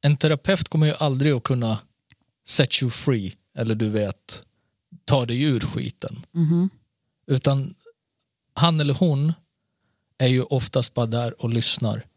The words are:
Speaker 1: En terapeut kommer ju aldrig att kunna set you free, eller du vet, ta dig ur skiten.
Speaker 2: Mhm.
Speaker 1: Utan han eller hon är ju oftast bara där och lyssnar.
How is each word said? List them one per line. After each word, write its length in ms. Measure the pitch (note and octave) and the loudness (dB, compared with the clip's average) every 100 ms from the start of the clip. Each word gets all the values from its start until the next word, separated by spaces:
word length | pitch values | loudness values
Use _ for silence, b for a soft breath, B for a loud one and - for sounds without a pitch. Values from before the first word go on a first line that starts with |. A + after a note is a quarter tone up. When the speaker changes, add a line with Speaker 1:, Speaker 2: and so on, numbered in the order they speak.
Speaker 1:
En 160 | C#3+ D3 | 2 2
terapeut 520 | D#3 D3+ - F#3+ - | 2 0 0 -2 0
kommer 180 | D#3+ D3+ | 0 0
ju 60 | |
aldrig 380 | - D3+ C3 C#3+ | 2 -2 2 2
att 100 | C3+ | 0
kunna 360 | - B2+ A#2 G#2+ - _ _ _ _ _ - | 0 -2 -2 -4 -8 _ _ _ _ _ -2
set 340 | - C3+ - | 0 2 0
you 100 | C3 | -2
free, 440 | - - B2 F#2 - _ - | -2 0 -2 -2 -10 _ -6
eller 180 | A2+ A2 | -4 -2
du 140 | A2 | 0
vet, 540 | G#2+ G#2 - - - - _ _ _ _ - - | 0 -2 -4 -10 -12 -12 _ _ _ _ -16 0
ta 200 | C#3 A#2+ | 0 0
dig 160 | A#2+ | 0
ur 180 | D3+ B2 | 0 0
skiten. 640 | - - - - - A#2 - | -2 -6 -8 -10 -12 -12 -10
Speaker 2:
Mhm. 380 | E3+ D#3+ E3+ F#3 _ _ _ _ _ - | -2 2 2 0 _ _ _ _ _ -4
Speaker 1:
Utan 460 | C3 - C#3 C3+ - - _ _ _ _ _ _ | 0 2 0 -2 -12 -20 _ _ _ _ _ _
han 260 | - E3+ D#3+ | 0 2 2
eller 140 | D3 | 0
hon 400 | C3+ F#3 C#3 D3+ E3 _ _ _ _ _ _ _ _ | 2 2 2 0 -2 _ _ _ _ _ _ _ _
är 100 | C3 | 2
ju 160 | B2+ | 2
oftast 500 | B2 C3+ - - B2 | 2 -2 0 -2 -2
bara 120 | - A#2 | -2 -2
där 360 | A#2 A#2+ - | -2 -4 -4
och 80 | A#2+ | -2
lyssnar. 560 | A#2 G#2+ - A2+ G#2+ - | 0 0 0 -2 -4 -8